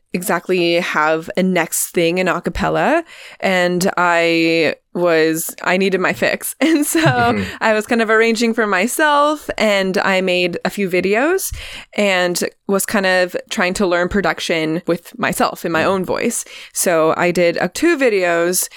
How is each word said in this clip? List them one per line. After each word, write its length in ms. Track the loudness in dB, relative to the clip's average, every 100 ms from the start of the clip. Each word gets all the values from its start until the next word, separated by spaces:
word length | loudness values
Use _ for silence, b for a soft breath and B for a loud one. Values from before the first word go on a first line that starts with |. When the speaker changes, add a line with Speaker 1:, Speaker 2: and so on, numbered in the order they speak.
| _
Speaker 1:
exactly 640 | -8 -2 -4 0 0 2 0
have 520 | 0 0 0 0 -2 -2
a 60 |
next 480 | 0 0 -2 -4 -4
thing 280 | 0 0 0
in 100 | 0
a 120 | -2
cappella, 640 | -4 -4 -2 0 0 0 -2 B B B
and 500 | -2 0 2 2 0 2
I 800 | 2 2 2 2 2 2 0 -2 _
was, 600 | -2 2 4 2 0 -6 -6
I 140 | -2 0
needed 240 | 2 2
my 120 | 0
fix. 400 | 0 -2 -2 -6 -2
<laughs> 20 |
And 260 | 0 2 0
so 140 | 2
Speaker 2:
Mm-hmm. 560 | 2 2 0 0 -4 -2
Speaker 1:
I 140 | 0
was 120 | 0 0
kind 140 | -2
of 80 | 2
arranging 440 | 4 2 2 0
for 120 | 0 0
myself, 840 | 0 0 0 2 4 2 0 -6 -2
and 400 | 0 2 0 0
I 220 | 0 0
made 340 | 2 0 0 -2
a 60 | -4
few 180 | -4 0
videos 640 | 0 2 0 2 0 -4 B B B B
and 480 | -2 0 2 0 -2 -6 -8 -2
was 160 | -2 0
kind 200 | 0 2
of 300 | 2 0 -4 -8
trying 240 | -2 -2
to 120 | 0 0
learn 220 | 0 0
production 720 | 0 0 -2 -2 -2 0 -2 -2
with 300 | -4 -6 -4
myself 460 | -4 0 -2 -2
in 60 | -4
my 100 | 0
Speaker 2:
Mm-hmm. 80 | 0
Speaker 1:
own 140 | 0
voice. 400 | -2 -2 -2 -4 -10 B B
So 400 | -4 0 2 2 2
I 140 | 0
did, 280 | 2 0 0
uh, 100 | -4
two 220 | 0 0 2
videos, 720 | 2 2 0 2 0 -2 -4